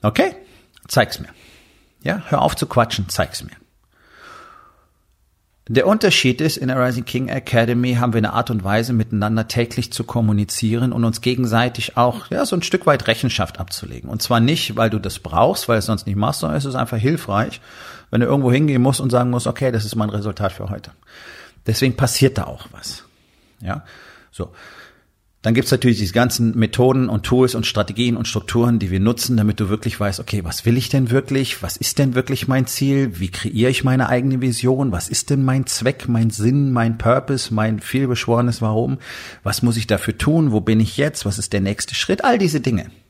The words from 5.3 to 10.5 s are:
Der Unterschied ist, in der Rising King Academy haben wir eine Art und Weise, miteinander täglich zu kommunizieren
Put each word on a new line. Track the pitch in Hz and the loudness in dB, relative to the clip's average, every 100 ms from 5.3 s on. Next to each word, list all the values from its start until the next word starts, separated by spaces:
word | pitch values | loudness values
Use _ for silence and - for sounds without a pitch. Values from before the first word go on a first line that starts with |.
| _ _ _ - | _ _ _ -2
Der | 113 139 | 2 4
Unterschied | 220 202 170 131 127 | 4 4 4 2 2
ist, | 156 - | 0 -2
in | 127 | -2
der | 131 | 0
Rising | 127 120 117 | 0 -2 -4
King | 123 131 | -6 -4
Academy | 131 - 120 117 123 123 | -6 0 0 2 2 2
haben | 123 120 | 2 2
wir | 113 | 2
eine | 107 | 0
Art | 113 120 | 0 -2
und | 110 92 | -2 0
Weise, | 107 117 | 0 2
miteinander | 120 110 107 104 110 110 | 0 0 0 0 0 -2
täglich | - 117 - 117 | -2 -2 -2 -6
zu | - | -6
kommunizieren | 113 117 110 104 104 | -4 0 2 2 0